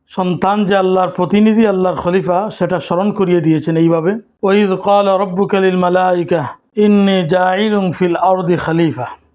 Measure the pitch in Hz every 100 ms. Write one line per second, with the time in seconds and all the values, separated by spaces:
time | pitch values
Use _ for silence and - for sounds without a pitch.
0 | _ - 180 165 190 208 196 196 190 185
1 | 180 180 175 202 220 220 220 190 185 151
2 | 175 180 170 180 214 - 175 180 - 175
3 | 202 202 190 175 160 160 156 160 165 165
4 | 160 220 - _ 202 196 202 185 196 202
5 | 202 190 190 180 196 202 190 185 180 180
6 | 185 180 170 175 139 - _ - 208 202
7 | 196 190 170 185 185 185 214 208 190 143
8 | 180 170 180 185 175 170 117 165 165 131
9 | 120 - _